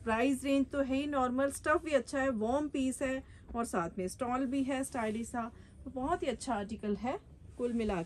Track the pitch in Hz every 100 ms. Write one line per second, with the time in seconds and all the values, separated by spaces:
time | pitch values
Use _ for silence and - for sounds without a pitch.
0 | 226 220 262 262 262 277 262 285 269 262
1 | 294 285 254 254 277 - 311 320 339 277
2 | 233 277 269 226 214 277 302 285 262 254
3 | 262 262 - - - 233 233 208 170 -
4 | 185 - 240 254 269 277 262 269 269 269
5 | 220 214 233 247 233 - - - 277 254
6 | 269 359 311 233 - 220 208 220 208 202
7 | 226 349 - - - - 247 233 214 185